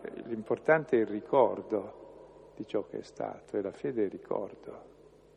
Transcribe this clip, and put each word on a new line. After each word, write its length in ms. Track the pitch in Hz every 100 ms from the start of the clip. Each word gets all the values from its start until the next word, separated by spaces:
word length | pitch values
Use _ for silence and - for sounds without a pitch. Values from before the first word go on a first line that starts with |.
| - -
l'importante 720 | - 113 107 117 - 160 147 120
è 40 |
il 40 | 104
ricordo 1500 | 104 - 139 107 98 - 107 98 - - - - - - -
di 100 | -
ciò 180 | 107 -
che 120 | -
è 40 |
stato, 540 | - - 107 - - 107
è 60 |
la 80 | 98
fede 320 | - 147 120
e 20 | 98
il 40 |
ricordo 840 | 92 - 104 98 - - - - - - - -